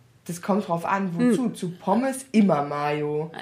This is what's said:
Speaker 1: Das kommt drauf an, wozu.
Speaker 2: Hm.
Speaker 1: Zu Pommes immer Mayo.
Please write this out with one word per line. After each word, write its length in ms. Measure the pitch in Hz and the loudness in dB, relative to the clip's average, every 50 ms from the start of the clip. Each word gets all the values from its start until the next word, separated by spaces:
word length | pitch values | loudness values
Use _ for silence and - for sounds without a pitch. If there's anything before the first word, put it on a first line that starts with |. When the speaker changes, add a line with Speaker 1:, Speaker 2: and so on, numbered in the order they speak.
| _ _ _ _ _ - | _ _ _ _ _ -12
Speaker 1:
Das 140 | 170 - - | -12 -6 -2
kommt 240 | - 196 202 202 - | 0 0 0 0 -2
drauf 180 | 170 170 170 | -2 -2 -2
an, 240 | - 190 196 196 185 170 | 0 -2 -2 -2 -2 -2
wozu. 300 | 175 240 247 226 185 254 | 2 2 4 4 2 2
Speaker 2:
Hm. 100 | 220 165 | -2 -4
Speaker 1:
Zu 160 | - - 175 | -6 -8 -8
Pommes 560 | 175 - - - 190 226 262 269 262 - - - | -8 -6 -2 0 2 2 2 0 -2 -4 -6 0
immer 300 | - 220 208 190 165 143 143 | 4 4 6 6 4 2 0
Mayo. 680 | 147 143 147 147 147 147 151 147 147 151 151 160 160 - - | -2 -4 -4 -2 -2 -2 -2 -2 -2 -4 -4 -6 -6 -8 -12